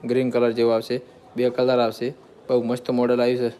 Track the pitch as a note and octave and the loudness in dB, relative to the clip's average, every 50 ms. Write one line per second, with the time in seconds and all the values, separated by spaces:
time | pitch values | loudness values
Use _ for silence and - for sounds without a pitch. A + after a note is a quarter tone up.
0 | - B2 A#2+ B2+ C3 B2+ A#2 B2 A#2+ A#2+ A2+ A#2 A#2 A#2 A2+ A2+ A2+ - A#2+ B2+ | -4 0 0 0 0 0 0 2 2 2 2 2 2 2 2 0 -2 -4 -6 -8
1 | - - - - - - - A#2 B2 B2 A#2+ - B2+ B2+ B2+ B2 A#2+ A2+ A2 - | -8 -12 -20 -20 -20 -16 -6 -2 -2 -2 0 2 0 2 2 2 2 0 -2 -4
2 | A#2+ B2+ C#3+ - - - - - - - B2+ B2 A#2 A#2 A#2+ B2 - - C3 B2 | -8 -8 -8 -10 -20 -20 -20 -20 -4 0 0 0 0 0 -4 -4 -4 -2 0 0
3 | B2 B2 B2 A#2+ A#2+ A#2+ B2+ B2 B2 A#2 A#2 - | 2 2 2 2 2 0 0 0 -2 -4 -4 -8